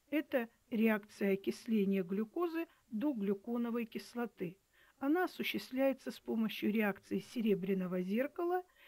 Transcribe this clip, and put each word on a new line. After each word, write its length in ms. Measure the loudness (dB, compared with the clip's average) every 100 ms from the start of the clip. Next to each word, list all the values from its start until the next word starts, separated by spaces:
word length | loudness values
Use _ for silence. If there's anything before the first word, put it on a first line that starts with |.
| -4
это 400 | -2 0 -2 -2 _ -4
реакция 600 | 2 4 2 -2 -2 0
окисления 680 | 2 0 -4 0 2 4 2
глюкозы 640 | 0 -2 -2 -2 -2 -2 -6 _ -8
до 240 | -2 -2
глюконовой 720 | 0 0 -2 -2 -2 -2 -2 -4
кислоты. 720 | -8 -10 -6 -6 -6 -8 -8 _ _ _ -4
Она 260 | 0 2
осуществляется 880 | 2 -2 -4 -4 -4 2 2 2 -6
с 100 | -10
помощью 520 | -4 0 0 0 0
реакции 480 | 2 0 -2 -4 -4
серебряного 840 | -4 -2 2 2 2 0 0 -2
зеркала 600 | 0 0 -2 -2 0 0 -2 _